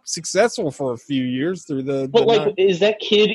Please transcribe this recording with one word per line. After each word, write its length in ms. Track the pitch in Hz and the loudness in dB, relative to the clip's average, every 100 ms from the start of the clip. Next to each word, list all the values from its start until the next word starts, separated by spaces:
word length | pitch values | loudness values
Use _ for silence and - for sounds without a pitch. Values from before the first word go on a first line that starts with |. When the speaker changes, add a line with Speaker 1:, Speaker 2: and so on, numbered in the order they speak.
Speaker 1:
successful 640 | - 175 156 185 233 - 160 | -10 -10 -2 2 2 0 -6
for 220 | - 135 | -4 -4
a 60 | 117 | -6
few 240 | - 135 | -4 -4
years 400 | 127 127 160 185 | -2 -2 -4 -6
through 180 | - 135 | -6 -6
the, 240 | 135 139 135 | -4 -4 0
Speaker 2:
But, 80 | 226 | 2
Speaker 1:
the 60 | 220 | 4
Speaker 2:
like, 300 | 226 208 190 | 2 2 2
Speaker 1:
ni- 60 | 196 | 0
Speaker 2:
is 120 | 170 | 2
that 180 | 208 214 | 0 0
kid 300 | - 208 214 | 0 2 2